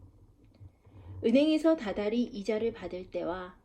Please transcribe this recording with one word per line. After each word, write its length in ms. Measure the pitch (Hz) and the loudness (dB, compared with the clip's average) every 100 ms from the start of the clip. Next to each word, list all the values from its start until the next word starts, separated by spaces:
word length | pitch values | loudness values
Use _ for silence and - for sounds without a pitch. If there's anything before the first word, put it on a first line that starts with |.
| - - - _ - - - _ - - - - | -20 -20 -20 _ -20 -20 -20 _ -20 -20 -16 -2
은행에서 540 | 226 247 311 311 320 320 | 4 6 6 4 4 2
다달이 460 | 208 185 208 233 | 0 -4 -2 0
이자를 500 | 240 208 190 214 226 | -2 -4 -4 -2 -2
받을 360 | 220 180 180 180 | -4 -8 -10 -8
때와 480 | 175 160 180 185 - | -6 -4 -6 -8 -16